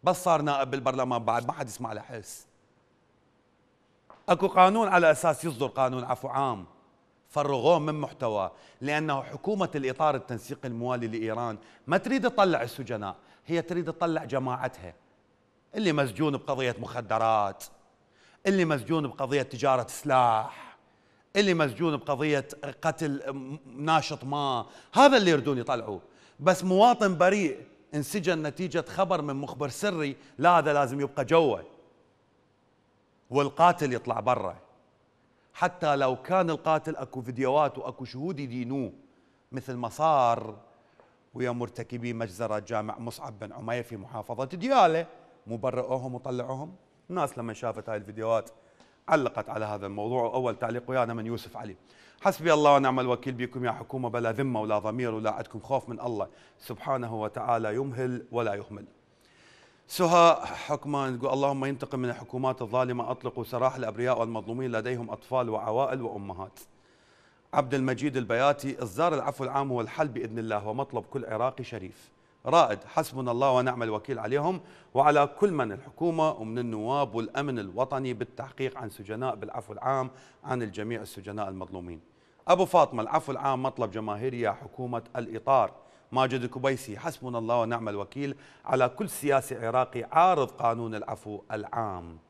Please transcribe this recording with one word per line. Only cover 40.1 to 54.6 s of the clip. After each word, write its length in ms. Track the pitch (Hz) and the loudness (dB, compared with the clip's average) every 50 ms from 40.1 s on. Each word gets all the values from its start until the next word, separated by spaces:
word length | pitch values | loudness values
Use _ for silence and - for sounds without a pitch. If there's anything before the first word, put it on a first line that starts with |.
| 156 139 127 120 117 117 110 110 107 104 - - _ _ _ _ _ _ - _ _ _ _ _ _ | 6 6 6 4 4 2 0 -8 -12 -14 -18 -20 _ _ _ _ _ _ -20 _ _ _ _ _ _
ويا 160 | 123 127 123 | -4 -4 -2
مرتكبي 600 | 120 120 120 117 - - 117 - 123 120 117 120 120 | -2 -2 -4 -6 -6 -10 -10 -8 -8 -8 -6 -6 -4
مجزرة 460 | 113 113 107 92 95 117 110 107 107 | -4 -6 -6 -6 -6 -4 -2 -2 -4
جامع 400 | 101 104 117 107 107 107 107 - | -4 -4 -4 -4 -4 -4 -8 -8
مصعب 400 | 117 120 117 - 160 131 110 101 | -10 -10 -10 -10 -12 -14 -12 -12
بن 140 | 110 101 - | -14 -14 -12
عمير 300 | 123 107 113 120 123 117 | -12 -6 -6 -4 -4 -6
في 140 | - 120 | -8 -10
محافظة 480 | 104 95 - - 110 104 - 123 107 131 | -14 -14 -10 -10 -10 -8 -8 -4 -4 -4
ديالى، 640 | 131 - 180 175 254 277 262 202 170 160 160 170 165 - - - - _ _ _ | -4 -4 -6 -2 2 6 6 6 6 6 4 0 -2 -10 -20 -20 -20 _ _ _
مو 100 | - 117 | -8 -8
برئوهم 580 | 117 101 131 120 123 123 - 127 131 123 131 123 | -4 -2 -2 -2 -2 -2 -2 -4 -4 -4 -6 -8
وطلعوهم؟ 600 | 120 - 135 131 123 120 127 131 131 147 165 185 185 _ _ _ _ _ _ | -8 -8 -6 -6 -6 -4 -6 -6 -8 -8 -12 -14 -20 _ _ _ _ _ _
الناس 280 | 180 185 156 135 - - | -4 -2 -2 -2 -2 -6
لما 140 | 117 113 110 | -8 -8 -8
شافت 360 | - - 120 107 107 104 - | -6 -6 -6 -6 -6 -6 -6
هاي 80 | 110 | -6
الفيديوهات 540 | 104 104 98 107 110 110 110 113 113 - - - _ _ _ _ _ - _ _ _ _ - | -6 -6 -8 -10 -6 -2 0 0 0 0 -4 -16 _ _ _ _ _ -20 _ _ _ _ 2
علقت 400 | 156 156 135 117 - 117 104 - | 2 2 2 0 -2 -4 -8 -6
على 160 | 113 110 110 | -6 -6 -6
هذا 220 | 107 104 104 98 | -6 -6 -6 -6
الموضوع، 360 | 98 101 104 104 110 123 127 117 | -8 -8 -6 -6 -4 -2 0 -2
وأول 340 | 117 - 127 127 123 110 | 0 0 0 -2 -2 -2
تعليق 260 | - - 113 117 123 120 | -2 -4 -4 -4 -4 -6
ويانا 280 | - 131 131 120 117 117 | -4 0 0 0 0 -2
من 120 | 113 110 | -6 -6
يوسف 300 | 113 117 110 - - - | -6 -6 -8 -8 -12 -14
علي: 200 | 113 113 107 92 - _ _ - - - - - _ - | -14 -14 -14 -14 -16 _ _ -20 -20 -20 -20 -20 _ -2
"حسبي 300 | 196 - - 151 170 156 | -2 -2 0 4 4 4
الله 220 | 151 151 147 143 | 6 8 8 8
ونعم 260 | 139 135 131 131 131 | 8 6 4 2 2
الوكيل 340 | 127 123 123 120 123 135 131 | 2 2 0 0 -2 -6 -6
بكم 300 | 117 123 123 - 135 123 | -4 -6 -6 -6 -4 -4
يا 80 | 120 113 | -4 -4
حكومة، 360 | 117 120 - - 131 127 120 | -4 -8 -10 -8 -6 -6 -2
بلا 240 | 110 120 117 113 113 | -2 0 0 0 0
ذمة 280 | 104 139 135 123 113 | 0 -2 -2 0 -2